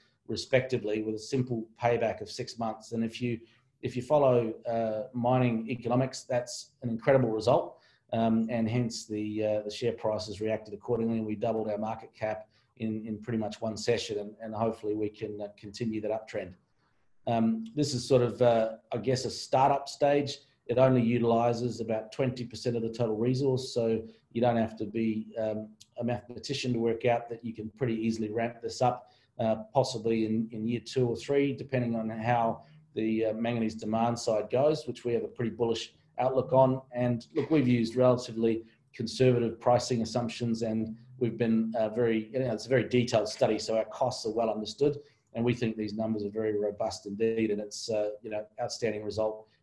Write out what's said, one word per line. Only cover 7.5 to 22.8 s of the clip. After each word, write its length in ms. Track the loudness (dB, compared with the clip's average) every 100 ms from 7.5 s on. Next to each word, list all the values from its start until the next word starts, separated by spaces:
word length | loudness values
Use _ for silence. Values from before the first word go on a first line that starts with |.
| 2 2 -10 _ _ _
Um, 360 | 0 4 4 2
and 180 | 0 0
hence 380 | 0 0 -4 -6
the, 400 | -6 -4 -2 0
uh, 160 | 0
the 80 | -2
share 220 | -4 -4
price 340 | -2 -2 -2 -4
has 160 | -4
reacted 320 | -2 -2 -6
accordingly, 460 | -10 -4 0 0 -2
and 80 | -2
we 80 | -2
doubled 340 | -2 -2 -2
our 80 | -4
market 340 | -4 -6 -12
cap 360 | -6 -4 -4 -10 _ _ -6
in, 280 | -4 -4 -6
in 140 | -8
pretty 180 | -4 -2
much 240 | -2 -4
one 160 | -6 -2
session, 400 | 0 0 -2 -6
and, 140 | -8 -12
and 140 | -10 -2
hopefully 400 | -2 -2 -4 -2
we 140 | -4
can, 300 | -6 -10 -8
uh, 100 | -12 -12
continue 440 | -16 -6 -4 -2
that 80 | -4
uptrend. 440 | -4 -6 -8 -8 -12 _ _ _ _ _ _ -2
Um, 380 | 2 2 2 -2 -2
this 180 | 0
is 140 | -2 4
sort 160 | 4
of, 180 | 4 4
uh, 360 | 4 6 2 -2 _
I 60 | -4
guess, 280 | 0 0 -2
a 40 |
startup 580 | -6 0 4 4 4 -2
stage. 520 | 0 2 4 0 -6 _ _ -2
It 140 | 4
only 240 | 6 6
utilises 800 | 4 4 4 4 4 2 -2 -4
about 300 | -4 -4 -4
twenty 340 | -2 -2 -2 -8
percent 300 | -6 -4
of 60 | -2